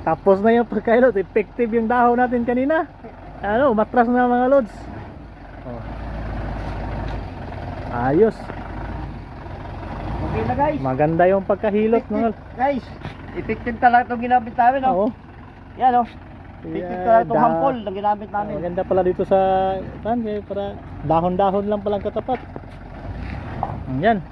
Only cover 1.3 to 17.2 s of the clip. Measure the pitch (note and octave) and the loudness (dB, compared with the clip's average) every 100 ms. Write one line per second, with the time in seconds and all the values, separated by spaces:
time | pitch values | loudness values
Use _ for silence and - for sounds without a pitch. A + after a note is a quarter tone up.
1.3 | A3+ G3+ - A#3+ A#3 A3 A#3+ A#3+ A#3+ B3 | -2 -2 -2 0 2 2 4 4 4 2
2.3 | A#3+ A#3+ A#3+ C4+ D#4+ D4+ - A3+ - - | 2 0 0 2 0 -2 -8 -18 -16 -16
3.3 | - G3 A3 C#4+ G#3+ G#3+ B3 A#3 B3 B3 | -8 -2 2 4 4 2 4 4 4 4
4.3 | B3 B3+ C#4 A3 - - - - - - | 4 4 4 2 -8 -12 -12 -14 -16 -18
5.3 | - - - - A#2+ G#2+ - - - - | -18 -18 -16 -12 -12 -10 -10 -8 -8 -6
6.3 | - - - - - - - - - - | -6 -6 -6 -8 -6 -6 -6 -6 -6 -8
7.3 | - - - - - - A#2+ B2+ D3+ A3 | -10 -10 -10 -10 -8 -6 -2 2 4 4
8.3 | - - - - - - - - - - | 2 -10 -12 -10 -10 -10 -8 -10 -12 -14
9.3 | - - - - - - - - - - | -14 -14 -12 -12 -12 -10 -8 -8 -6 -4
10.3 | - A#3 B3 D4 D4+ C3+ C3 D3+ E3 F3+ | -2 -2 2 2 2 -2 2 2 4 4
11.3 | G3 F#3 G3+ A3 G3+ G#3+ A#3 A#3+ G#3+ A3+ | 4 0 0 0 2 4 2 0 0 0
12.3 | G#3 - - C4 C4+ - - - - - | -2 -12 -2 0 0 -6 -12 -12 -12 -12
13.3 | F3 - G#3+ - A3+ B3 A#3+ B3 A#3+ A#3+ | -10 -6 -6 -6 4 6 6 2 -2 2
14.3 | B3 A#3 A3 A#3+ C4+ C4 F3+ G#3+ - - | 2 2 2 4 6 2 2 0 -2 -16
15.3 | - - - - - B3+ B3 A#3 - - | -18 -18 -20 -18 2 4 4 2 -6 -16
16.3 | - - - E3 D#3+ F3+ F3+ F3+ A3+ | -18 -16 -14 -8 -6 -4 -2 6 6